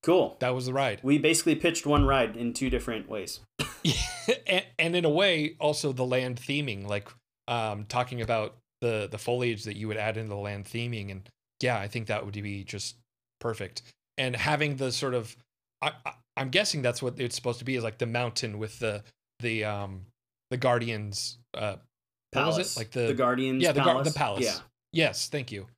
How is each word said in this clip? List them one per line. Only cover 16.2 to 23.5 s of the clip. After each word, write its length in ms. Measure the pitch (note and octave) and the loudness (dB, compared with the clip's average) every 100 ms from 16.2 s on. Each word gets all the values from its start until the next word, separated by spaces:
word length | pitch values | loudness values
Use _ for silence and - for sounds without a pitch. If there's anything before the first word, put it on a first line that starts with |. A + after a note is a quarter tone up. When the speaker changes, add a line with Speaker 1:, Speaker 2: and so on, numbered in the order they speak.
| _ - | _ -6
Speaker 2:
I'm 140 | C3+ | 0
guessing 320 | D#3+ G#3 D#3 | 2 2 0
that's 200 | B2 A#2+ | 0 0
what 180 | B2+ B2 | -4 -2
it's 160 | B2 - | -4 -4
supposed 240 | B2 A#2+ | -4 -4
to 60 | A#2+ | -4
be, 100 | B2+ | -2
is, 80 | |
like, 140 | A2+ G#2+ | -2 -4
the 60 | A#2+ | -2
mountain 520 | A#2 B2 G#2+ A#2 G#2 | 0 -2 -2 -6 -6
with 200 | G#2+ - | -8 -4
the, 240 | A#2 G#2 - _ _ _ | -4 -4 -10 _ _ _
the, 240 | A#2+ A2+ G#2+ | -2 0 -2
um, 360 | G2+ G2+ F#2+ F#2+ _ _ _ _ | -2 -6 -10 -14 _ _ _ _
the 60 | B2+ | 0
Guardians, 800 | B2+ A#2+ A#2 A2 G#2 G2 - - _ | 4 4 2 -4 -4 -6 -8 -10 _
uh, 240 | - G#2+ G2 _ _ _ _ _ | -4 -4 -4 _ _ _ _ _
what 120 | C#3 D3 | 0 2
was 80 | D#3+ | 2
it? 20 | |
Speaker 1:
Palace. 160 | F#3 - | 0 -4
Speaker 2:
Like, 140 | A2 | -6
the 160 | B2+ A#2 | 0 0
Speaker 1:
The 60 | |
Guardians 500 | G#2+ B2 B2+ C3 | 2 2 2 0